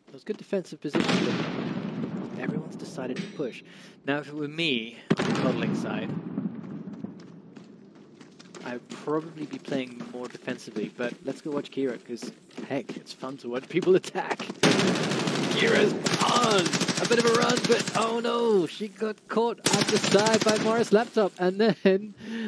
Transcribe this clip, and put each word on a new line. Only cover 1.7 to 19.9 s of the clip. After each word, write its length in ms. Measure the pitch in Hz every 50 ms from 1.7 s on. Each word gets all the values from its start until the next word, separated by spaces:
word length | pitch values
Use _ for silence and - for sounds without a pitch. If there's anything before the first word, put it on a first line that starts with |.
| - - - - - - - - - - - - - -
everyone's 360 | 127 - - - - - -
decided 400 | - - - - 135 127 123 123
to 100 | - - - -
push. 260 | - 147 113 101 - - - - - - - - - -
Now, 120 | 139 143 147
if 100 | 143 139
it 60 | 147
were 140 | 151 147 143
me, 500 | 151 160 170 160 131 117 113 113 117 - - - - -
on 60 | -
the 60 | - - -
Codling 340 | - 131 - - 185 220 -
side, 360 | - 113 110 107 107 113 - - - - - - - - - - - - - - - - - - - - - - - - - - - - - - - - - - - - - - - - - - - - - - - - - - - -
I'd 240 | 123 123 123 - -
probably 560 | - - - 147 151 156 156 165 160 156 151
be 120 | - 135 131
playing 440 | - - 147 135 127 127 123 120 120 120 120
more 140 | 123 123
defensively, 640 | 120 - - - 131 123 120 - 120 107 107 101 - -
but 160 | - 123 120 120 - -
let's 160 | 131 135 -
go 100 | - 160
watch 200 | 143 143 139 -
Kira, 320 | - 139 135 131 117 - -
'cause, 280 | - 120 110 - - - - - - - - - -
heck, 280 | 135 139 110 - -
it's 160 | - - - -
fun 240 | - - 131 139 135
to 100 | - 120
watch 200 | 120 131 135 -
people 280 | 160 160 - 175 185
attack. 420 | 170 - - - 185 165 - - - - - - - - - - - 185 - - - - - - - - - - - - - -
Kira's 360 | - 151 151 - 208 208 - - - - - - - -
on! 420 | - - 240 240 226 208 190 170 156 147 - - - - - 180
A 40 | -
bit 100 | 240 233
of 80 | 233
a 60 | 233 226 240
run, 180 | 240 240 247 233 - -
but 240 | 233 202 - - -
oh 240 | 196 220 226 226 233
no! 460 | 233 240 233 240 233 233 214 190 165
She 220 | - - - 208 214
got 280 | 190 - 214 214 208 - _ -
caught 300 | 240 220 233 233 208 -
at 280 | - - - 202 214
the 100 | -